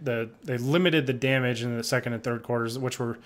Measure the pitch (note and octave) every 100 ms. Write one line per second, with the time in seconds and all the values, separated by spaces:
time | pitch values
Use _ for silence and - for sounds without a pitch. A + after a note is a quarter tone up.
0 | C#3 A#2 A#2 - - B2 B2+ E3+ F3+ D#3
1 | C3 A#2+ C3 C3+ B2 A2+ A#2+ A#2 A2+ B2+
2 | A#2+ A#2 B2 A#2 - A#2+ A2+ B2 B2+ -
3 | A#2 A#2